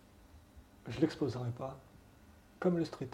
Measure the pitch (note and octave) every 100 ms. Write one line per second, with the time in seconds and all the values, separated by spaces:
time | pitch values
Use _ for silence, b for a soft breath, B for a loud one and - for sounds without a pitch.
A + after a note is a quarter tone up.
0 | - - - - - - - - - A#2
1 | D#3+ - C#3+ A#2+ B2 A#2+ C3+ C#3+ - -
2 | - - - - - - F#3 E3+ D#3 -
3 | C3